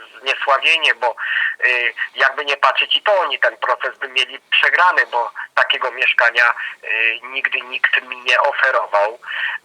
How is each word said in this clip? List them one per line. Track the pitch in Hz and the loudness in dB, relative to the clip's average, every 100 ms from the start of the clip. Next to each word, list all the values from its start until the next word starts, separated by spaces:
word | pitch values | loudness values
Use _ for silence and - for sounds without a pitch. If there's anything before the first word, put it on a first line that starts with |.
| 113 117 | -16 -10
zniesławienie, | 135 127 - 135 147 160 147 | -6 -4 0 2 2 2 2
bo, | 120 123 - - - - - 131 | 2 -2 -2 -4 -2 -2 0 0
y, | 123 117 - - | 0 -2 -4 -10
jakby | 127 135 139 | 0 0 0
nie | 143 139 | -4 2
patrzeć, | 139 - - - | 2 2 0 0
i | |
to | - 196 | 2 2
oni | 156 135 | 0 0
ten | 123 - | 0 0
proces | - 120 131 - | -2 -2 -4 -6
by | 135 | -4
mieli | 131 127 131 _ | -2 -2 -6 _
przegrany, | - 147 151 180 151 120 | 2 4 4 4 4 0
bo | 120 117 - - | -2 -2 -6 -4
takiego | - 127 131 127 | -2 0 0 -2
mieszkania, | 120 123 - 117 117 120 - - - | 0 0 4 2 4 2 2 -6 -10
y, | - 110 113 113 | -6 0 0 -2
nigdy | 123 135 - 131 | -6 -6 -4 -4
nikt | 123 127 - - | -6 -4 0 -2
mi | 127 127 | -4 -8
nie | 123 123 | 0 0
oferował, | 143 - 131 - - 101 104 120 - - - - | 0 0 0 0 0 0 0 -4 -10 -6 -6 -6